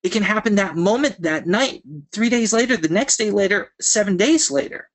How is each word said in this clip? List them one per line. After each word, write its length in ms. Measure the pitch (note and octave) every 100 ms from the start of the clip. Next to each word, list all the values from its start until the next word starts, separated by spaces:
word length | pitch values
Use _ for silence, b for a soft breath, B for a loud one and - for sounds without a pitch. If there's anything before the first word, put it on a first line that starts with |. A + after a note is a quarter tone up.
It 80 | F#3
can 120 | A3
happen 320 | F#3+ G#3+ A3 G3+
that 200 | G3 D#3+
moment, 460 | F3+ A#3+ C#4+ -
that 240 | E3 D#3 E3
night, 380 | G3+ C4+ - B2+ D3+ -
three 180 | G#3 A3+
days 240 | A#3+ A3
later, 220 | A3+ A#3+ A3+
the 140 | D#3+
next 280 | F3+ C#4 -
day 120 | G#3+
later, 420 | G3+ G3 G3+ - _
seven 380 | - A3 G3+ F3
days 320 | A3+ D#4+ -
later. 400 | C#3 - - -